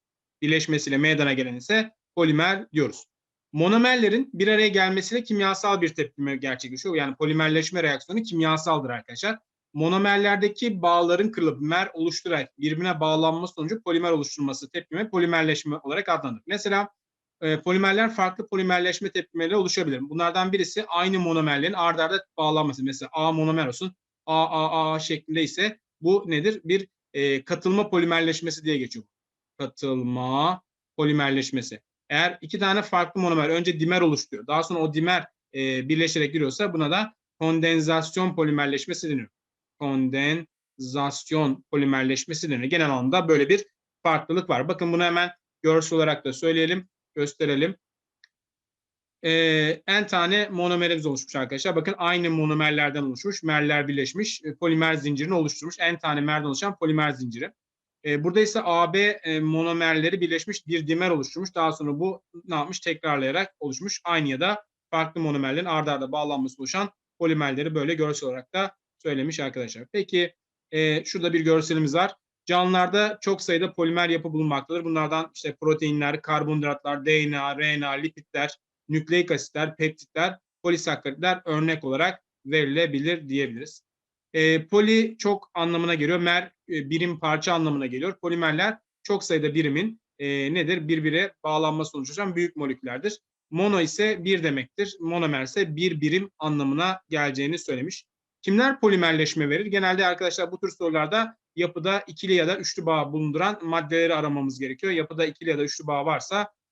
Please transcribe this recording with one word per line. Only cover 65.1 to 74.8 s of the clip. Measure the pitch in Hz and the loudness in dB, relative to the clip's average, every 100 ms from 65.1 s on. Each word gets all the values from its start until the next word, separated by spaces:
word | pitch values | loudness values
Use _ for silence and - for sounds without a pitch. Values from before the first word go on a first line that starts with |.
| 170 | -2
monomerlerin | 156 143 135 147 185 | -2 0 0 -2 -2
ard | 156 147 | -2 -2
arda | 139 131 | -4 -4
bağlanması | 151 147 139 131 127 | -4 -2 -2 -4 -6
oluşan | 135 190 202 - _ _ | -6 -4 -4 -8 _ _
polimerleri | 165 156 143 135 156 156 | 0 2 0 -2 -2 -2
böyle | 143 | -2
görsel | 165 151 147 135 | 0 -2 -2 -6
olarak | 127 - | -8 -8
da | 185 196 - _ _ | -4 -4 -6 _ _
söylemiş | 160 139 143 160 | -4 -2 -2 -4
arkadaşlar. | 139 170 - 117 - | -6 -6 -8 -10 -8
Peki, | 208 196 185 170 - _ _ _ | -6 -2 0 0 -4 _ _ _
e, | 156 156 151 - | 0 2 0 -2
şurada | 185 170 | -4 0
bir | 165 | 2
görselimiz | 160 160 156 160 151 156 | 4 4 4 0 2 2
var. | 196 - _ _ - | 0 -2 _ _ -2
Canlılarda | 180 180 185 180 202 214 214 | 2 4 4 4 2 0 0
çok | - 190 | -2 -2
sayıda | - 170 185 | 0 0 0
polimer | 185 165 170 175 | 0 0 2 0
yapı | 165 165 | 0 -2
bulunmaktadır. | 156 156 139 131 170 | -2 0 -2 -2 -6